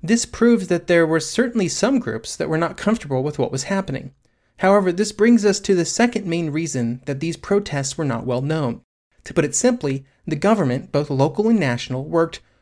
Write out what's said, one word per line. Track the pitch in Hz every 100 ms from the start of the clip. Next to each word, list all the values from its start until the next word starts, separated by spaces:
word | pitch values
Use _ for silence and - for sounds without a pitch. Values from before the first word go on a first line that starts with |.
This | 165 233 -
proves | - 233 233 185
that | 175 -
there | 175 160
were | 160
certainly | 160 - 247 233 180
some | - 220 269
groups | 233 110 - -
that | 151
were | 160
not | 165 170
comfortable | - 226 147 131
with | 135 147
what | 127
was | 135
happening. | - 196 190 135 135 _ _ _ _ _
However, | 190 202 190
this | 175 208
brings | - 220 240 208
us | 196
to | - 190
the | 165
second | - 240 240 196
main | 165 165
reason | 147 165 135 117 123 -
that | 139
these | 165 165
protests | - 202 202 143 139 -
were | 151
not | 117 120
well | 123
known. | 139 160 139 117 _ _ _ _ -
To |
put | - 147
it | -
simply, | 247 240 147 135 135 _ -
the | 151
government, | 185 214 147 123 -
both | 143 147
local | 139 135 - 214
and | 226
national, | 147 120 - 127 147
worked | 165 165 - _ _